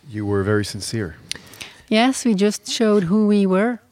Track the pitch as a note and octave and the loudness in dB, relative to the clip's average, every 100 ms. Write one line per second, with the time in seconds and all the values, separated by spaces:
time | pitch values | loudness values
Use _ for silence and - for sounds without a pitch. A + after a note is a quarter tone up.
0 | - G#2+ G2+ G2+ F#2+ G#2+ G2+ G#2 F#2 A2+ | -12 -8 -2 0 2 0 0 -8 -8 -8
1 | F#2+ - - - - - - - - A3 | -8 -12 -14 -14 -14 -18 -18 -20 -2 2
2 | B3 C4 A#3+ G3 G3+ G3+ - - A3 G#3 | 2 0 0 2 2 0 -8 -2 2 2
3 | E3+ G#3 G#3 G#3 G3 F#3 A3+ A#3+ _ | 2 2 4 4 2 2 0 -4 _